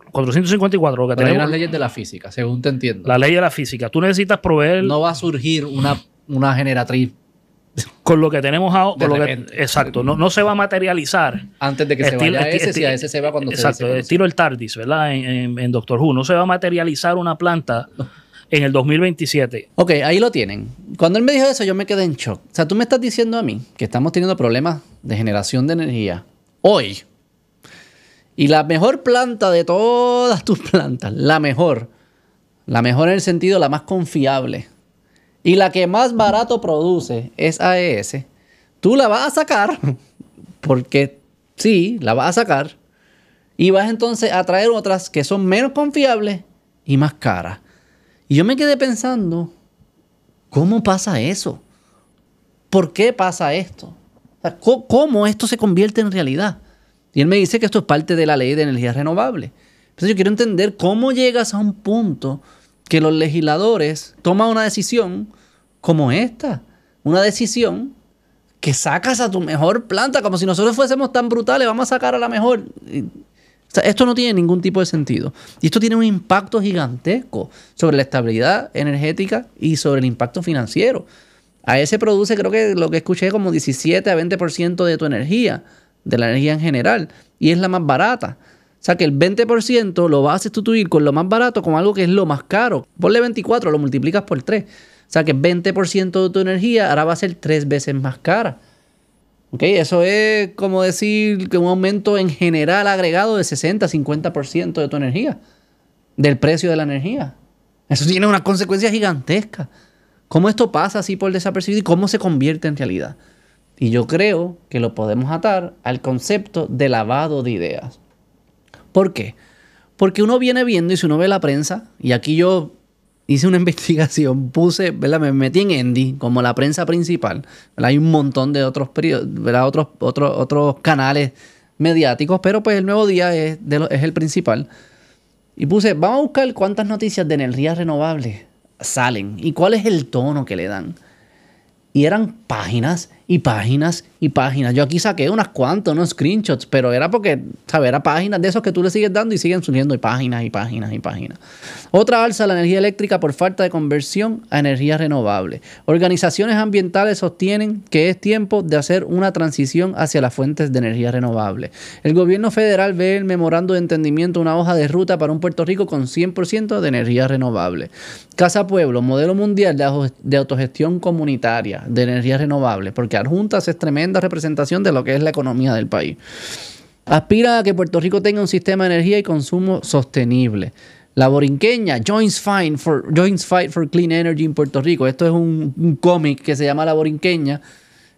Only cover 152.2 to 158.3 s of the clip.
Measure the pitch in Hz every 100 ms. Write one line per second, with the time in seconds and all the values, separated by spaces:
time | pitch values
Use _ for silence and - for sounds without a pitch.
152.2 | 233 196 202 180 170 190 202 202 202 185
153.2 | 151 135 185 190 180 170 147 147 139 196
154.2 | 220 220 - 147 143 131 147 156 156 139
155.2 | 107 101 92 - - - - 165 180 180
156.2 | 175 - 214 214 214 196 185 196 208 196
157.2 | 175 - 190 208 214 214 - 156 170 185
158.2 | 202